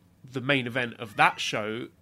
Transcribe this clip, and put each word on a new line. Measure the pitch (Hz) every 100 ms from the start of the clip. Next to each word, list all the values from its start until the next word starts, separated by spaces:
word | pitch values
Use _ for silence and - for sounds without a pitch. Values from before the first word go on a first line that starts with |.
| _ _ 127
the | 127
main | 127 139 120
event | 123 120 -
of | 113 110
that | 160 -
show | - 127 107 113 - _